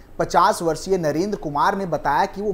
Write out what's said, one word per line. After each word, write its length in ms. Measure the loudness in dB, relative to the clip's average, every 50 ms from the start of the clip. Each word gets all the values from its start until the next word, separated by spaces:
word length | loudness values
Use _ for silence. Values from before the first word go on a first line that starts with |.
| -20 -8 -6 -4
पचास 420 | -2 2 4 4 4 4 4 2
वर्षीय 360 | 0 -2 -2 -2 -2 -2 0
नरेंद्र 400 | 0 0 0 0 0 -2 -2 -4
कुमार 380 | -6 -6 -4 0 0 2 2 0
ने 80 | 0 -2
बताया 400 | -4 -4 -2 0 0 2 2 0
कि 160 | 0 -2 -4
वो 100 | -6 -4